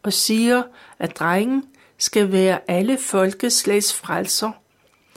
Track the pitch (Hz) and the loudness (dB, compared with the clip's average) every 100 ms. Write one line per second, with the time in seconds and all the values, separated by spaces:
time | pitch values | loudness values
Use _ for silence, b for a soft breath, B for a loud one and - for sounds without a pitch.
0 | 208 - - 220 233 247 247 B B B | -4 -2 0 2 4 2 0 B B B
1 | - - 165 185 226 269 269 b b b | -8 -2 0 2 0 -2 -4 b b b
2 | - 214 202 190 190 180 - 180 208 262 | -2 0 2 4 2 0 0 0 0 -2
3 | - 196 190 190 247 - - 202 208 - | 0 0 0 0 -2 0 0 0 0 -4
4 | - 170 185 - 220 - _ _ B B | -4 -4 -2 -4 -4 -8 _ _ B B
5 | B | B